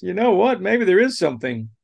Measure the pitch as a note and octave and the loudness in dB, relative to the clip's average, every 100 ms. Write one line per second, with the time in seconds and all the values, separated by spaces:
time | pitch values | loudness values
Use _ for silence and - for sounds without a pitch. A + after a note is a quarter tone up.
0 | F#2 F#3 A#3+ F#3+ A#3 B3 F#3+ A#3 G#3+ F#3 | -6 -2 2 2 2 0 -2 0 2 2
1 | B3+ - D#3+ B2 B2+ A#2 A2 - | 2 0 -4 -2 -6 -8 -10 -16